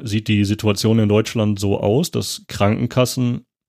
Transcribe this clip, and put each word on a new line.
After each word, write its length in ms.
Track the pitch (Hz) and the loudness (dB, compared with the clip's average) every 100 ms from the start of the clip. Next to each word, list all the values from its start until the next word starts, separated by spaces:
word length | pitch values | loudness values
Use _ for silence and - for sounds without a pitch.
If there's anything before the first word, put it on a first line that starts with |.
sieht 260 | 123 104 107 | -6 -4 0
die 160 | 104 | 2
Situation 540 | 101 107 107 101 110 113 | 2 0 0 0 2 2
in 100 | 107 | 4
Deutschland 500 | 104 110 120 104 104 | 2 2 0 -2 0
so 220 | 101 101 | -2 0
aus, 300 | 104 117 170 | 0 0 0
dass 320 | 117 107 - - | -4 -6 -8 -10
Krankenkassen 1000 | - 101 110 123 - 123 - 123 123 - _ | -2 0 0 -2 0 0 0 -2 -4 -10 _